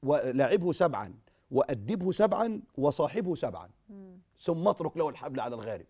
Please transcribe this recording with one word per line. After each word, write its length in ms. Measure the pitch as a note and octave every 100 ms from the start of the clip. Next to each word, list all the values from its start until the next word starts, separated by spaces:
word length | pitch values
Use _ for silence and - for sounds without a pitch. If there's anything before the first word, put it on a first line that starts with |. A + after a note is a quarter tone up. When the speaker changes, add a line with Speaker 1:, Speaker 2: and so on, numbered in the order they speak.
Speaker 1:
ولاعبه 720 | C3+ D3 B2 C3 C3+ G3+ F3
سبعًا، 420 | D#3+ F3 A2 G2+ F2+ _ _ -
وأدبه 600 | B2+ - B2+ G2+ G#3 F3+
سبعًا، 480 | F3+ G#3 G3+ A#3 G#3+ - -
وصاحبه 560 | C#3+ - D3 G3 F#3
سبعًا، 340 | E3 C3 F2 F2+ _ -
Speaker 2:
مم. 280 | G3+ F#3+ F3+ - _
Speaker 1:
ثم 280 | - E3 F#3+
اترك 280 | - D#3+ E3
له 120 | D3+
الحبل 320 | B2 D3 C3
على 140 | A#2
الغارب. 320 | A#2 A2 G#2